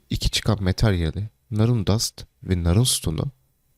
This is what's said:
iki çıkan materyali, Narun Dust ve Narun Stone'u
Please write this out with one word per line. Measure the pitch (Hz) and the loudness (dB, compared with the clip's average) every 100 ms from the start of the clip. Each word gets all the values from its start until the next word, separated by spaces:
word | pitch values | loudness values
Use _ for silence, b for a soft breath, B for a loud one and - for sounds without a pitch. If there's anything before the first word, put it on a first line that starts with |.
| - | -6
iki | - - | -4 -2
çıkan | - - 104 | -2 -2 0
materyali, | 92 92 113 92 80 82 107 _ - | 0 2 2 2 0 -4 -8 _ -6
Narun | 107 113 120 95 | 0 2 2 2
Dust | 117 - - - _ | 0 -2 -8 -20 _
ve | - 92 | -4 0
Narun | 85 90 | 2 4
Stone'u | 127 - - 80 - - _ _ _ | 2 0 -2 -4 -4 -8 _ _ _